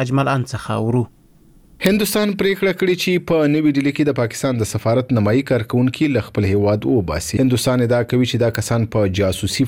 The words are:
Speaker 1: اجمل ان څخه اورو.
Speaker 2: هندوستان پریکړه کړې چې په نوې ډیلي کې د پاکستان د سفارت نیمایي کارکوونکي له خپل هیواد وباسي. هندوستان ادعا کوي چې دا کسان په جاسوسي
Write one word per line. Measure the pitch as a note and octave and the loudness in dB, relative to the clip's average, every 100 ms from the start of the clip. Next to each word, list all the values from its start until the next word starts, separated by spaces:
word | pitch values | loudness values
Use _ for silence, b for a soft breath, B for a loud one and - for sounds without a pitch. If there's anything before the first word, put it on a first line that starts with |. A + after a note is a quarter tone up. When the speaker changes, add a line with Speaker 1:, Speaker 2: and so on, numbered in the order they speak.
Speaker 1:
اجمل | B2+ C3+ C3+ C3+ | -2 0 0 -2
ان | B2 | -2
څخه | A#2 - G#2+ | -6 -6 -4
اورو. | A2 B2 A#2 _ _ _ _ - _ - | 0 0 -2 _ _ _ _ -20 _ -4
Speaker 2:
هندوستان | F#3 G3+ G#3 A3 G#3 F3+ | 0 2 0 0 0 0
پریکړه | F#3+ G3 F#3+ F#3 | -2 0 -2 0
کړې | F#3 F3+ | 0 0
چې | - F3+ F3 | 0 -2 0
په | E3 D3 | 0 2
نوې | D3+ D3+ C#3 | 2 2 2
ډیلي | C#3 | 0
کې | C#3 D3 | 0 0
د | C3+ | 0
پاکستان | A#2 - C#3 B2+ | -2 -2 -2 -2
د | G#2 | -2
سفارت | - A2+ A#2+ B2 A#2+ | -2 0 0 2 2
نیمایي | G#2 A#2+ C#3 | 2 2 2
کارکوونکي | B2 A2 B2 B2+ B2+ D#3 | -2 0 0 0 0 0
له | B2+ | 0
خپل | - - G2 | -2 0 2
هیواد | G2 G2+ G#2 B2+ | 2 2 2 2
وباسي. | C3 E2 D#2 - G#2 | 0 0 -4 -2 0
هندوستان | C3 B2 - B2+ | 2 2 0 0
ادعا | A#2+ A#2+ A2+ | 2 0 0
کوي | B2 B2 | 0 0
چې | A#2 | 0
دا | A#2 A2+ | 0 -2
کسان | G#2+ A#2 A2+ | -2 -2 -2
په | A2+ G2+ F#2 | 0 0 2
جاسوسي | F#2+ F2+ F#2+ - | 0 0 -4 -2